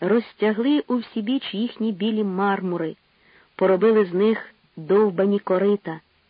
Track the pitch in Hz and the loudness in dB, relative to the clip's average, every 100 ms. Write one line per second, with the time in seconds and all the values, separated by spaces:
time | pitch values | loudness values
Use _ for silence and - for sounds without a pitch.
0 | 180 226 220 - 214 214 247 294 - 247 | 0 0 -2 -2 -2 0 0 0 0 -4
1 | 220 - 214 262 - 196 240 - 220 185 | -4 -8 -4 -4 -4 -6 -6 -4 -6 -2
2 | 208 214 208 185 202 196 185 170 160 - | -2 -2 -2 -2 -2 -2 -2 -4 -6 -8
3 | _ _ _ _ _ - 190 190 214 220 | _ _ _ _ _ -2 2 4 4 4
4 | 190 175 214 220 - _ _ - 151 196 | 2 2 2 0 -6 _ _ -18 0 2
5 | 214 175 196 202 - 185 196 202 170 160 | 2 2 0 0 0 0 2 0 -4 -12
6 | _ _ | _ _